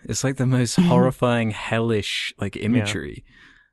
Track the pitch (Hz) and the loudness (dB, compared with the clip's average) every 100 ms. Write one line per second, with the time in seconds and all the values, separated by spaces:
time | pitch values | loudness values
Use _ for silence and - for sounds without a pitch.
0 | - 110 135 139 127 127 120 - 175 123 | -8 -4 -2 0 0 2 2 2 4 6
1 | 127 - 127 120 113 107 - 113 113 107 | 4 2 0 2 0 -4 -4 -2 0 0
2 | - - - - 101 - 104 120 101 107 | -2 -6 -8 -8 -8 -4 0 2 0 -4
3 | 71 - - _ - _ _ | -6 -12 -18 _ -20 _ _